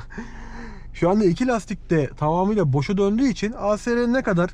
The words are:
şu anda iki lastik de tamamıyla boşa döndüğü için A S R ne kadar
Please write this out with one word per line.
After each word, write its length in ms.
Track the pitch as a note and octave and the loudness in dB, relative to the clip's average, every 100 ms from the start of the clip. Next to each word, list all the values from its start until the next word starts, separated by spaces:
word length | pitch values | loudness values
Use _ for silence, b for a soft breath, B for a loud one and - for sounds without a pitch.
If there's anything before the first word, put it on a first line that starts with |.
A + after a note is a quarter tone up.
| - B B B B B B B B | -8 B B B B B B B B
şu 180 | - E3 | 0 2
anda 140 | G#3 | 4
iki 220 | G3 E3+ B3+ | 4 2 0
lastik 440 | A#3 - G3 - | 0 -2 -10 0
de 200 | E3 B2+ - | 0 0 0
tamamıyla 560 | D3+ E3+ G3 G#3+ D#3 | 0 2 2 2 2
boşa 240 | C#3 C#3 G3 | 2 0 2
döndüğü 320 | G3 A3 C4+ | 2 2 0
için 260 | F#3 G#3 - | 0 -4 -2
A 200 | G3+ G#3+ | -2 0
S 180 | A#3+ A#3 | 0 0
R 160 | A#3+ | 2
ne 100 | B3+ | 2
kadar 280 | B3 F3 F3+ | 2 2 0